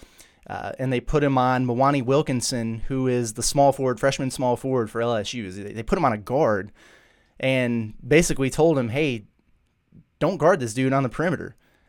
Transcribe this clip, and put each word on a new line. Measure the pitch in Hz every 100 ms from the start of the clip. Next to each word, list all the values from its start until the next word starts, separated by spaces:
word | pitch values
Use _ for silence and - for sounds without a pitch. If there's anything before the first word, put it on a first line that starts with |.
| - - - _ -
uh, | - - -
and | 131
they | 123
put | - 151
him | 143 131
on | 127 127 127
Mwani | 120 135 143
Wilkinson, | 120 139 151 127 - 127 113 113 -
who | 131 131
is | 123 117
the | 113
small | 117 143 139
forward, | 131 131 120
freshman | 139 - 131
small | - 127 123
forward | 135 131 110
for | 117
L | 117
S | 117 101
U. | 123 101
They, | 92 101
they | 107
put | 110 190
him |
on | 147
a | 107
guard | 98 127 147 104 101 - - - _ _ _ -
and | 131 131 123 117 110 -
basically | 123 147 175 143 135
told | - 156 147
him, | 117
"Hey, | 131 156 117 101 _ _ _ _ _ _ - - -
don't | 147 185
guard | 151 190
this | 120
dude | 110 131
on | 135
the | 131
perimeter. | - 165 143 90 - _ _